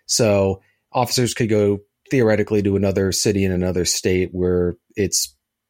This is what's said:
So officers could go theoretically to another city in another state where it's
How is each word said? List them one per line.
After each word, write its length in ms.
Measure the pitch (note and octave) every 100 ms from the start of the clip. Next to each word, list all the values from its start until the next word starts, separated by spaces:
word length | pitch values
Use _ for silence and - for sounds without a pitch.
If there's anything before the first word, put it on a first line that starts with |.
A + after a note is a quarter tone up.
| -
So 560 | - A2+ G2+ G2 G2 _ _ _
officers 400 | C3 A#2+ - A#2
could 160 | - A2+
go 300 | G#2+ G2+ G2+ - _ -
theoretically 520 | C3+ A2 G#2+ G#2 G#2+
to 120 | G2 G2
another 360 | G2 G2 F#2+
city 320 | - A2+ G2
in 80 | F#2+
another 320 | F2+ F2+ F2+
state 460 | E2+ - G2+ F#2 F2+
where 440 | F2+ F2+ F2+ F2 E2+ _ -
it's 400 | F#2+ - - _ _ _ _